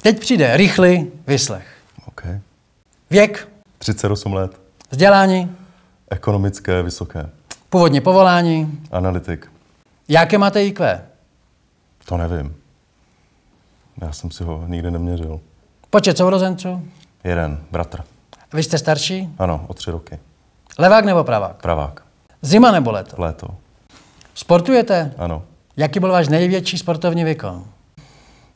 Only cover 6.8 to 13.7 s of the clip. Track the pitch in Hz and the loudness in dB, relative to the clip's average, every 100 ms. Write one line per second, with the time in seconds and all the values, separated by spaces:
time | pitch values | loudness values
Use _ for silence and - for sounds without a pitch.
6.8 | 87 - - 82 78 - - - - 185 | -2 -6 -10 -10 -12 -16 -20 -20 -2 2
7.8 | 165 139 185 185 185 175 170 160 156 147 | 4 4 4 6 6 4 2 0 -2 -8
8.8 | - 90 92 90 - 80 - _ _ _ | -8 -4 -2 -2 -6 -10 -12 _ _ _
9.8 | _ _ - 156 165 208 196 208 202 196 | _ _ 2 2 4 2 2 2 -2 0
10.8 | 143 90 - _ _ _ _ _ _ _ | -2 -2 -8 _ _ _ _ _ _ _
11.8 | _ _ - 87 85 87 73 78 _ _ | _ _ -8 -6 -4 -6 -8 -12 _ _
12.8 | _ _ _ _ _ _ _ _ _ | _ _ _ _ _ _ _ _ _